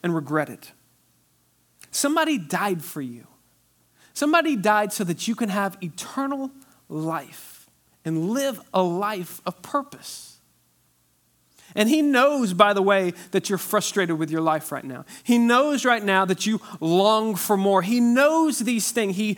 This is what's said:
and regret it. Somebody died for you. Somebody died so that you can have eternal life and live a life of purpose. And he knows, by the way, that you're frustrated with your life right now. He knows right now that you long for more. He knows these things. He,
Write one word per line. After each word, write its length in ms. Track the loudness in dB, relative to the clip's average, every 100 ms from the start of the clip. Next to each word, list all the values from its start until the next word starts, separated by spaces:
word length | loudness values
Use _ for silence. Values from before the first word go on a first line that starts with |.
and 140 | -4 -2
regret 340 | -2 -2 -4
it. 220 | -8 -20 -20 _ _ _ _ _ _ _ _ _ _ -10
Somebody 460 | -4 0 0 0 -2
died 460 | -2 -4 -2 -4
for 180 | -6 -10
you. 260 | -10 -12 -20 _ _ _ _ _ _ _ _
Somebody 420 | -4 2 2 2 2
died 360 | 2 2 0
so 100 | -2
that 240 | -4 -4 -4
you 80 | -4
can 140 | -2
have 280 | -2 -4 -4
eternal 680 | -12 -12 -10 -6 -6 -6 -8 -12 -20 _ -12
life 800 | -8 -6 -6 -8 -18 -20 -20 -20 _ _ _
and 280 | -6 -2 -2
live 280 | -2 -2 -6 -4
a 80 | 0
life 600 | 0 0 -4 -6 -10 -10 -10
of 160 | -10
purpose. 640 | -6 -6 -6 -12 -16 -16 -18 -20 _ _ _ _ _ _ _ _ _ _ _ _ -8
And 140 | 0 2
he 140 | 4
knows, 520 | 4 4 4 2 0
by 200 | 4 4
the 80 | 4
way, 320 | 2 2 0 -4 -4
that 160 | -4 -2
you're 100 | -4
frustrated 640 | -2 -2 0 0 0 -2
with 100 | -2
your 120 | 0
life 320 | 0 0 -4
right 100 | -10
now. 220 | -10 -14 -16 -8
He 140 | 2 4
knows 480 | 6 4 4 0 0
right 180 | 0
now 220 | 2 2 2
that 200 | 0 -2
you 140 | -4 -6 -6
long 540 | 0 4 4 4 2 -2
for 200 | 0 0
more. 260 | 4 2
He 200 | 2 2
knows 580 | 4 4 4 4 2 0
these 320 | -2 -2 -2
things. 240 | -2 -2 -2
He, 220 | -4